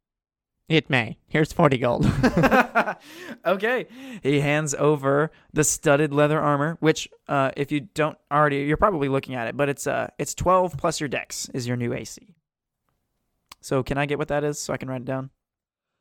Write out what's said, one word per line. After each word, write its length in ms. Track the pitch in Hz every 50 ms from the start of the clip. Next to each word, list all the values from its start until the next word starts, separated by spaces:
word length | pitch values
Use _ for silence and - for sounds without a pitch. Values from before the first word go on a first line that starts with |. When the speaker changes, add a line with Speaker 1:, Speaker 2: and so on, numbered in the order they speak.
| _ _ _ _ _ _ _ _ _ _ _ _ _ -
Speaker 1:
It 200 | 160 156 131 -
may. 300 | 147 127 113 110 - - _ _
Here's 240 | - 151 160 - -
forty 260 | - 170 147 135 123
gold. 280 | 123 120 120 - -
<laughs> 140 | - - - -
Speaker 2:
<laughs> 1200 | - - 175 160 - 247 262 240 - - 233 202 - 185 - - - - 339 359 339 240 - -
Okay. 420 | 160 185 196 196 220 254 247 180 - 220 254 269 269 247 202 -
He 180 | 135 143 143
hands 340 | 143 143 147 151 156 151 135
over 560 | - 147 147 156 147 135 135 139 143 151 160 - _ _ _ -
the 120 | 147 151
studded 480 | - - - - 156 143 143 156 151 139
leather 260 | 143 147 147 151 156
armor, 360 | 151 147 147 139 143 156 165 -
which, 280 | - 156 156 - - - _ - _ -
uh, 220 | 147 139 135 135 -
if 160 | - 143 - -
you 80 | 147
don't 360 | 131 101 - - 151 156 - - _ -
already, 280 | 143 147 151 147 143 139
you're 180 | 143 143 151
probably 320 | 151 - 214 196 156 139 139
looking 260 | 135 135 135 - 131
at 140 | 127 117 113
it, 80 | 120
but 120 | 120 143 143
it's, 180 | 143 - -
uh, 220 | 139 131 123 117 - - -
it's 160 | 160 - -
twelve 420 | - - 175 180 185 185 180 - 139
plus 220 | - 170 160 -
your 80 | 156 139
dex 400 | 117 120 - - - - - - -
is 120 | 139 120
your 100 | 120 123
new 160 | 123 120 120 123
A 120 | 127 117
C. 300 | - - - - _ _ _ _ _ _ _ _ _ _ _ _ _ _ _ _ _ _ _ _ _ _ _ _ - - _
So 220 | - - 147 135 123
can 140 | - 143 139
I 80 | 143
get 120 | 143 147 139
what 100 | 151 -
that 160 | 143 147 147
is 140 | 147 147 -
so 140 | - - 151
I 40 |
can 120 | 127 - 131
write 140 | 131 127 123
it 20 |
down? 240 | 131 135 131 131 135 _ _ _ _ _ _ _ _ _ _ _ _ _ _